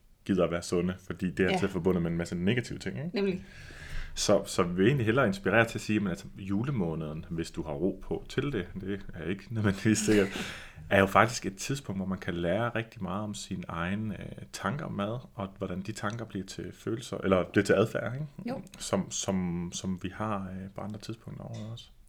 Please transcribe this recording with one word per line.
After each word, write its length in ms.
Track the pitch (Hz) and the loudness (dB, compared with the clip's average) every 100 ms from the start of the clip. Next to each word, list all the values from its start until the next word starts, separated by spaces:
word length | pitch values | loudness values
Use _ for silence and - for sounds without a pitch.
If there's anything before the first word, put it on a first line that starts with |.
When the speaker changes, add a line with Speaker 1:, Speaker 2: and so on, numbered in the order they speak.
| _ _ | _ _
Speaker 1:
gider 200 | - 92 | 2 4
at 60 | 82 | 4
være 120 | 87 | 2
sunde, 320 | - 87 90 92 - | 0 2 2 -2 -8
fordi 240 | 87 90 | -4 -2
det 100 | 80 | 2
er 40 | 92 | 4
Speaker 2:
Ja. 40 | |
Speaker 1:
altid 160 | 92 98 | 4 2
forbundet 340 | 92 90 90 | 2 4 4
med 80 | 85 | 2
en 60 | 85 | 0
masse 200 | 85 87 | -2 0
negative 420 | 92 123 - - | 2 2 0 -6
ting, 180 | - 123 | -6 -6
ikke? 120 | 165 | -4
Speaker 2:
Nemlig. 300 | 202 196 185 - - - - - - - - | 0 0 -2 -8 -18 -16 -14 -8 -6 -6 -4
Speaker 1:
Så, 260 | - 98 - | 4 4 2
så 160 | - | 0
vi 120 | 87 | 0
vil 120 | 90 104 | 6 6
egentlig 200 | 143 110 | 6 4
hellere 200 | 123 117 | 4 4
inspirere 380 | 95 95 110 | 2 4 6
til 140 | 113 110 | 4 2
at 40 | |
sige, 180 | - 107 | 0 0
men 80 | 98 | 2
altså, 180 | 85 - - | -4 -8 -12
julemåneden, 840 | 95 101 131 123 82 80 76 78 82 | -2 0 0 0 -2 -2 -6 -8 -6
hvis 200 | 82 82 | -4 -4
du 120 | - | -6
har 100 | 78 | -6
ro 280 | 71 92 - | 0 0 -2
på 220 | - 82 - | -6 -6 -4
til 240 | - 139 | -4 -2
det, 140 | 117 85 95 | -2 -4 -8
det 200 | 95 98 - | -6 -6 -6
er 100 | 90 | -8
ikke 220 | 80 98 - | -4 -6 -4
nødvendigvis 480 | 110 104 95 110 104 | 2 2 4 4 4
sikkert, 300 | 104 104 95 - - - | 6 6 6 0 -6 -8
Speaker 2:
<laughs> 280 | - - - | -14 -14 4
Speaker 1:
er 100 | 98 | 6
jo 60 | 95 | 8
faktisk 400 | 95 113 - 95 | 8 8 4 -6
et 100 | 95 | -6
tidspunkt, 420 | - 139 - 98 | -6 -6 -4 -4
hvor 80 | 92 | -4
man 120 | 92 | -4
kan 160 | - | -4
lære 340 | 85 85 98 117 | -2 0 0 0
rigtig 340 | 113 117 113 | -2 -6 -8
meget 200 | 90 98 | -6 -4
om 100 | 107 | -4
sine 280 | 101 - 92 - | -8 -8 -8 -6
egne, 520 | 85 87 104 110 - | -4 -2 -2 -4 -6
øh, 60 | - - - | -8 -12 -14
tanker 320 | - 95 143 | -4 -2 -2
om 80 | - | -4
mad, 260 | 104 104 123 - | -4 -2 -4 -8
og 140 | - 95 - | -8 -8 -6
hvordan 240 | 95 90 | -4 -4
de 100 | 98 | -6
tanker 320 | 110 104 117 | -4 -4 -4
bliver 220 | 110 98 95 | -6 -6 -8
til 260 | - 92 | -8 -10
følelser, 440 | - - 117 - 98 | -6 -4 -4 -4 -2
eller 280 | 95 92 82 | 4 4 4
bliver 120 | 104 | 2
til 80 | 101 | 6
adfærd, 420 | 98 113 - 113 | 6 6 2 -4
ikke? 120 | 131 151 - 233 | -6 -8 -10 -8
Speaker 2:
Jo. 140 | 247 - - | -8 -10 -10
Speaker 1:
Som, 320 | - 98 87 | -2 -2 -2
som, 600 | - - 95 90 87 87 | -4 -2 0 0 -2 -4
som 280 | - 95 92 | -6 -4 -4
vi 60 | 92 | -6
har, 320 | - 110 101 95 | -6 -4 -4 -6
øh, 200 | 95 95 | -8 -10
på 60 | - | -10
andre 180 | 101 107 | -10 -10
tidspunkter 440 | - 113 - - | -10 -12 -12 -12
over 280 | - 113 110 | -10 -10 -10
også. 120 | 117 - - | -12 -16 -20